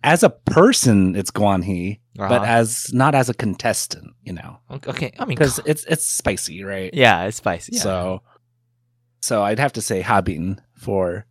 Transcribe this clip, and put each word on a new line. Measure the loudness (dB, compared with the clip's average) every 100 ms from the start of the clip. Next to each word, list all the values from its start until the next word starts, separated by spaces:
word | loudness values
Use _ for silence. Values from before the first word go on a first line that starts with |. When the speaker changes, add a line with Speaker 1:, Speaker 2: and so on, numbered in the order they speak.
Speaker 1:
as | 4 4
a | 4
person, | 2 0 6 6 6 4 4 4 0
it's | -4
Guan | 0 0 0
Hee, | -2 -4 -4 -8 _ -8
but | 0 0
Speaker 2:
Uh-huh. | 2
Speaker 1:
as, | 2 2 -2 -4
not | 2 2 2
as | 0
a |
contestant, | -2 -4 -2 -4 -4 -6 -12 -16 _
you | -14
know? | -14 -14 -20 _
Speaker 2:
Ok-, | -14 -10
okay, | -8 -8 -6
I |
mean, | -6 0
Speaker 1:
'Cause | 2 0
Speaker 2:
c- | -2
Speaker 1:
it's, | -4 -2
it's | -4 -2
spicy, | -4 -4 -4 -6 -10
right? | -10 -8 -6
Speaker 2:
Yeah, | 4 4 4
it's | 0 -4
spicy, | -4 -4 -6
yeah. | -6
Speaker 1:
So, | -2 -2 -4 -6 _ _ _ _ _ _ _ _ _ _
so | -2 0
I'd | 0 0
have | 0
to | -2
say | -4 -4
Habin | 2 0 0 -4 -6 -6 _
for | _ -4 -2 -2 -4 -12